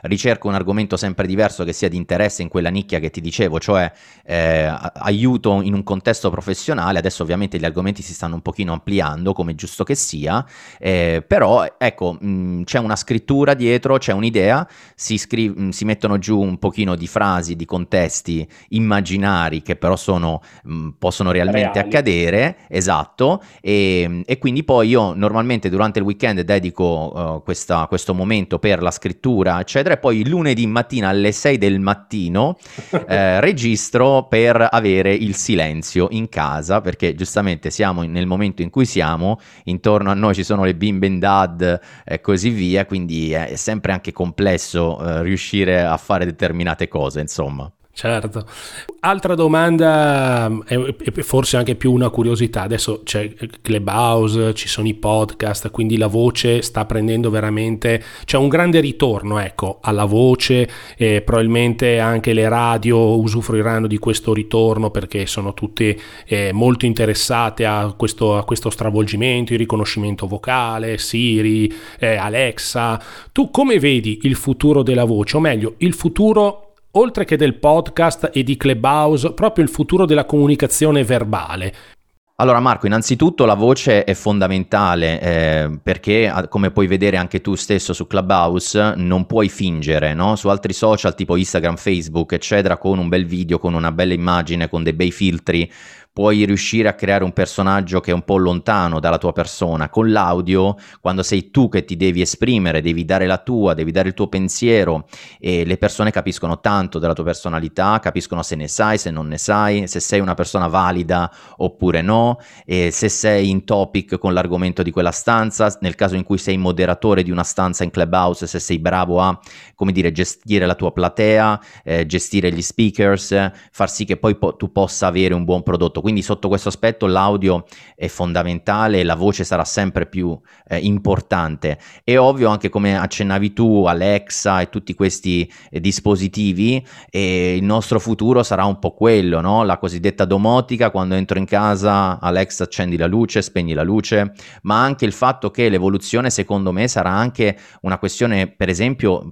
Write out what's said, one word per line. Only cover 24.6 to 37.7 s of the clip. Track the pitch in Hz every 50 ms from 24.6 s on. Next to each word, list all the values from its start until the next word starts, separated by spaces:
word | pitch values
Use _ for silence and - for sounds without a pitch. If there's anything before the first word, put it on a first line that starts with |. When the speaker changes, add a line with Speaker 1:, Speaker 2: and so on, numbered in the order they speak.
| 147
Speaker 1:
poi | - 131 120 110 113
io | 127 120 107 92 82
normalmente | 98 101 104 107 113 113 127 123 104 - 95
durante | 90 95 107 107 98
il | 107 98
weekend | 101 101 - 131 113 101 90
dedico, | 87 85 101 95 90 87 - - 92 85 82 80 78 - - 85 87 80 80 76
eh, | -
questa, | - 85 - - - 90 82 80
questo | - 95 90 - - 92
momento | 92 92 104 113 104 90 - 90 82
per | - 104 95 82 87
la | 87
scrittura, | - - - 92 87 _ - 131 120 95 92 92 85 90
eccetera, | 92 - - 135 139 185 151
e |
poi | - - 131 113 107
il | 107 135
lunedì | 175 175 160 143 127 113 117
mattina | 107 110 120 120 - - 120 101
alle | 95 98 101 101 104
sei | 104 - - 147 139
del | 110 98 101 98 95
mattino, | 98 101 101 - - - 110 104 87 85 87 101 127 160 180 _ - - - - - -
Speaker 2:
<laughs> | - 156 -
Speaker 1:
eh, | - 95 98 98 92 92 98
registro | 139 190 196 131 120 117 110 104 - - - 120 127 139 135 131 131
per | - 117 113 117 117 117 113 117 113
avere | - 117 110 98 92 95 95 98 101
il | 110 110 104 95
silenzio | - - - 107 85 78 78 78 80 - - - 90 87 -
in | 113 110 113
casa, | 113 - 82 76 71 73 78 76 82 98 110
perché | - 90 - - 92 85 73
giustamente | 80 92 - - 104 101 95 85 76 - 78